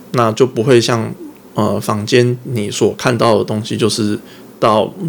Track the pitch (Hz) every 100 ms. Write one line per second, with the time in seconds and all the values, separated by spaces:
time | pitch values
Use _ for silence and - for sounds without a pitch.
0 | - 120 113 110 127 123 117 120 113 117
1 | 113 - - - - - 107 107 - 107
2 | 107 123 123 123 139 120 104 - 107 -
3 | 131 120 117 104 101 110 110 113 110 -
4 | 104 104 - - - - 123 107 - -